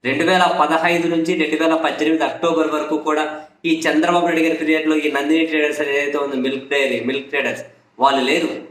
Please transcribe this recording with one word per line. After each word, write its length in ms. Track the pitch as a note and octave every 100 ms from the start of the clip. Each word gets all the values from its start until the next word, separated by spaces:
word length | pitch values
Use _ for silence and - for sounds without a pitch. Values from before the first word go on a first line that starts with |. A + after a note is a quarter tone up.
రెండు 200 | B2 D3+
వేల 200 | E3 F#3 F3 C#3+
పదహైదు 460 | D3 D#3+ E3 E3+ E3+
నుంచి 240 | E3 E3 E3
రెండు 200 | D3+ D#3
వేల 120 | D#3+ D#3+
పద్దెనిమిది 480 | D#3+ C3 D#3 D#3
అక్టోబర్ 460 | C#3 - E3+ D#3+ D3+ D3+
వరకు 220 | - D3+
కూడా 260 | D#3 D3+ D3+ - - _ E3+
ఈ 60 | D#3+
చంద్రబాబు 460 | D#3+ D3+ E3+ F3 E3+
నాయుడు 160 | E3
గారి 160 | E3 D#3+
పీరియడ్లో 380 | D#3 D#3 D#3 D#3
ఈ 140 | D3
నందిని 340 | C#3 D3 D#3+ D#3+
ట్రేడర్స్ 360 | D#3 D3+ D3
ఏదైతే 360 | C#3+ C#3+ C#3+ D3
ఉందో 180 | C#3 C3
మిల్క్ 340 | C3 C3 -
డైరీ, 300 | C#3+ C3 A#2
మిల్క్ 260 | A#2+ C#3 C3
ట్రేడర్స్, 340 | C#3+ B2 - - _ _ -
వాళ్ళు 220 | C3+ C3+
లేరు 280 | B2+ D#3+ E3 - -